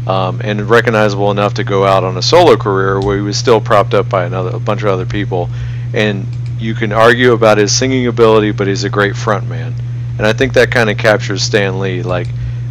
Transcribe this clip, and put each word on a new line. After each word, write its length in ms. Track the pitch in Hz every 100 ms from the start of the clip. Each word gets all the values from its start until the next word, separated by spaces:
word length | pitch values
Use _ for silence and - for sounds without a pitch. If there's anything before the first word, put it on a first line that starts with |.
| -
um, 340 | 95 92 117
and 260 | 107 104 104
recognizable 600 | 117 117 110 107 98 101
enough 220 | 101 104 -
to 80 |
go 220 | 123 98 98
out 180 | 95
on 140 | 92 92
a 40 |
solo 340 | 117 170 160 110
career 420 | 107 95 98 98
where 160 | 98 101
he 40 |
was 160 | 104 -
still 240 | 127 110
propped 320 | 117 104 117
up 160 | 104 -
by 160 | 95 87
another, 260 | 92 92 -
a 40 |
bunch 220 | 113 101
of 60 | 104
other 160 | 92 104
people. 440 | 104 98 92 87 - - - -
And 320 | 110 104 101 - - - -
you 140 | 113 117
can 160 | 110
argue 400 | 110 117 120 123
about 240 | 113 110 104
his 140 | 101
singing 360 | - 131 131 123
ability, 440 | 117 113 110 107
but 160 | 113 98
he's 160 | 95
a 60 | 98
great 260 | 104 101 -
front 320 | 110 98 -
man. 260 | - - - - - - -
And 80 | 107
I 60 |
think 200 | 120 135
that 180 | 123 117
kinda 240 | 127 107 110
captures 480 | 113 104 - 95
Stan 360 | - 107 98 95
Lee. 240 | 95 90
Like, 240 | 87 90 - - - - -